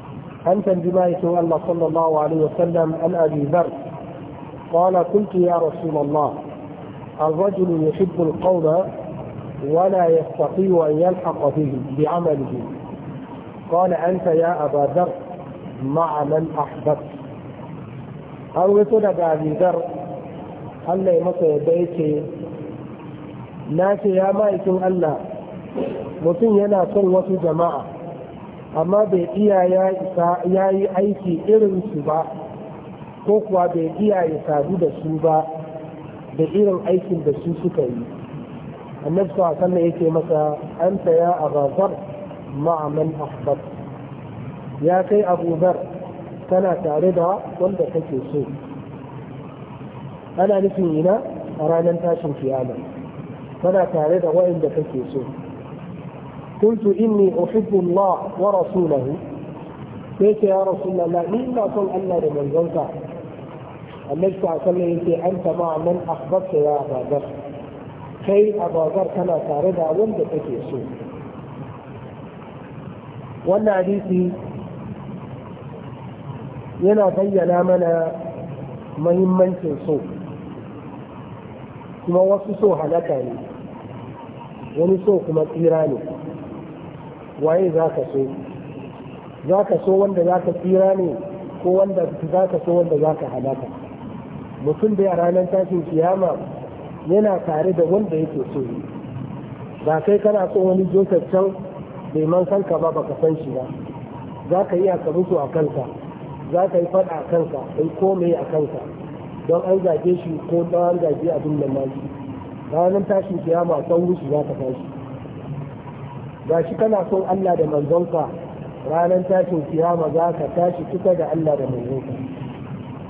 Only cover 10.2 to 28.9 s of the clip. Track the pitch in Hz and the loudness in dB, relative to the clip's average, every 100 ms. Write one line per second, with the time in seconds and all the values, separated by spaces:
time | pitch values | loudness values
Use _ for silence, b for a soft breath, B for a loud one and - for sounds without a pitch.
10.2 | 151 - 156 175 190 175 156 151 175 185 | 2 0 0 2 4 6 4 4 4 2
11.2 | 170 151 147 143 147 131 131 135 151 170 | -2 0 0 2 0 -2 -4 0 0 2
12.2 | 170 143 127 117 107 90 - - - - | 2 0 -2 -6 -8 -10 -12 -12 -12 -12
13.2 | - - - - - 170 180 165 165 185 | -12 -14 -14 -14 -2 2 2 2 0 0
14.2 | 180 160 165 175 151 147 139 151 180 - | 2 4 4 2 0 2 2 2 0 -2
15.2 | - - - - - - 131 151 165 151 | -10 -14 -14 -14 -12 -8 -2 0 2 0
16.2 | 143 156 160 151 143 143 147 147 - - | 2 0 0 -2 -4 -2 0 0 -2 -12
17.2 | - - - - - - - - - - | -14 -14 -14 -14 -14 -14 -14 -14 -12 -14
18.2 | - - - - 185 202 208 220 202 175 | -14 -14 -6 2 4 6 6 6 4 4
19.2 | 170 156 156 151 180 170 - - - - | 2 2 2 2 2 2 -2 -6 -8 -10
20.2 | - - - - - - 156 185 190 165 | -12 -12 -14 -14 -14 -8 -2 0 4 4
21.2 | 170 175 160 147 147 170 170 165 151 147 | 4 2 4 4 4 4 2 0 0 0
22.2 | - - - - - - - - - - | -2 -8 -10 -10 -10 -12 -12 -14 -14 -14
23.2 | - - - - - 151 185 202 208 185 | -14 -14 -14 -12 -4 2 4 4 2 4
24.2 | 190 196 214 185 190 185 185 185 160 143 | 4 4 2 2 2 2 2 2 2 0
25.2 | - - - - - - - - - - | -6 -12 -12 -14 -10 -6 -6 -6 -8 -2
26.2 | 160 175 233 202 202 202 175 202 190 185 | 0 4 6 6 6 4 4 4 4 4
27.2 | 185 185 165 156 170 156 - - - - | 4 2 2 2 2 0 -6 -12 -12 -12
28.2 | - - - - - 151 165 | -14 -14 -16 -16 -6 -2 2